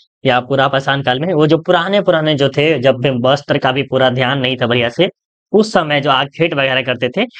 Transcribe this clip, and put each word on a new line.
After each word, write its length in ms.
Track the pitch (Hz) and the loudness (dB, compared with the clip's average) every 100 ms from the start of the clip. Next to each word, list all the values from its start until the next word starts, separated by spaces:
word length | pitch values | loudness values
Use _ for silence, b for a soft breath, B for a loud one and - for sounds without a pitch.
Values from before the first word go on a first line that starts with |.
| b _ | b _
या 160 | 135 123 | 0 0
पूरा 280 | 127 135 139 | 0 0 0
पाषाण 340 | 135 139 139 | 0 -2 -2
काल 180 | 139 127 | -2 -2
में, 140 | 170 | -2
वो 120 | 151 156 | 0 2
जो 120 | 160 | 2
पुराने 420 | 165 175 180 202 | 2 0 0 0
पुराने 340 | 185 160 156 | 0 0 0
जो 140 | 143 139 | 0 0
थे, 300 | 143 151 147 | 0 0 2
जब 160 | 131 | 0
भी 160 | 120 139 | 0 -2
वस्त्र 480 | 123 127 143 - 151 | 0 0 0 -2 -2
का 140 | 131 | 0
भी 100 | 131 | -2
पूरा 280 | 135 127 131 | -2 0 0
ध्यान 280 | 123 123 139 | 0 -2 -2
नहीं 180 | 127 127 | -2 -2
था 100 | 120 | 0
बढ़िया 220 | 120 117 | 0 0
से, 200 | - 196 - _ _ _ | 0 -2 -2 _ _ _
उस 200 | 208 220 | 0 2
समय 280 | 185 151 143 | 0 0 0
जो 100 | 139 | 2
आखेट 440 | 131 143 - 165 | 0 0 -2 -2
वगैरह 280 | 147 135 131 | 0 0 0
करते 260 | 127 120 - | -2 -4 -4
थे, 180 | 185 240 | -2 -6